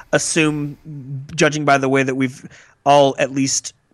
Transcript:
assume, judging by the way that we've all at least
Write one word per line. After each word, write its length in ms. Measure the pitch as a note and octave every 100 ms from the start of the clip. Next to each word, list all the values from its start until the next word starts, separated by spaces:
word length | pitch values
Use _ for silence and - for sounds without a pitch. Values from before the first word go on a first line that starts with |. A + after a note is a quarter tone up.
| -
assume, 640 | D#3 - E3+ D3+ D3+ D3 C3+ D#3 D3 B2+ C#3 C#3 E3
judging 280 | D#3 D3+
by 140 | C#3+ C#3
the 120 | C3+
way 120 | C3+
that 120 | C3+ C3
we've 320 | C3 C3 - - _ _ C#3+
all 300 | C#3+ C#3 C3
at 120 | C3+
least 420 | C3+ C3+ - - - _